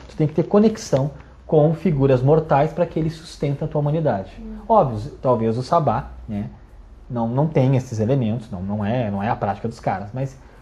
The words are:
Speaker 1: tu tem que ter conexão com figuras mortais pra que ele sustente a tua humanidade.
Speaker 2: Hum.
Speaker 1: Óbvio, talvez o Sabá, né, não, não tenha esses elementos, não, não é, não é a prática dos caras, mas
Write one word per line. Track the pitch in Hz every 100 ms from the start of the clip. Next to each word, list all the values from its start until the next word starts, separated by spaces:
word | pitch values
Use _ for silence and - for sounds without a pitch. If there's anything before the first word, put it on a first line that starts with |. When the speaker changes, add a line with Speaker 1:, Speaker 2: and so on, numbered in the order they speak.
| -
Speaker 1:
tu | -
tem | 151
que |
ter | -
conexão | 156 208 220 214 - 139 143 - - - -
com | 160 151
figuras | 156 196 143 135 131
mortais | 131 160 156 143 156
pra | 165 170
que | 160
ele | 160
sustente | 156 - - 147 139
a | 156
tua | 151
humanidade. | 147 160 151 101 95 -
Speaker 2:
Hum. | 220 220 -
Speaker 1:
Óbvio, | 220 147 107 127 -
talvez | 135 123 113 113
o |
Sabá, | 127 170 143 113 - - -
né, | 104 107 - - - - - -
não, | 120 113
não | 127 151
tenha | 156 131 135
esses | - 107
elementos, | 107 139 113 110 -
não, | 92
não | 95 104
é, | 101 127 113
não | 98
é | 104
a | 120
prática | 104 98 113
dos | -
caras, | - 95 104
mas | 127 135 - - -